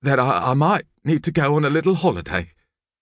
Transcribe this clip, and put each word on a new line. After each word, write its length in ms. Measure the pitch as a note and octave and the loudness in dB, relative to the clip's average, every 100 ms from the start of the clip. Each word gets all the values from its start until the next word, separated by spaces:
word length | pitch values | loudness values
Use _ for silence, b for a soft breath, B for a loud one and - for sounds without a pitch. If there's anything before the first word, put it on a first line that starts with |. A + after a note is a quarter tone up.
that 160 | C3+ C#3 | 0 0
I, 320 | B2+ F#2 F2 | 2 0 0
I 40 | |
might 300 | C3 D#3 G3 - _ | 0 2 0 -4 _
need 180 | C#3 D#3 | -2 -2
to 80 | - | 0
go 240 | D#3+ C#3 D3 | 0 0 2
on 80 | |
a 60 | D3 | 2
little 240 | D3+ E3 | 0 0
holiday, 580 | F#3+ F#3 F#2+ D2+ F2+ F2 _ _ _ _ _ | 0 0 -2 -4 -6 -6 _ _ _ _ _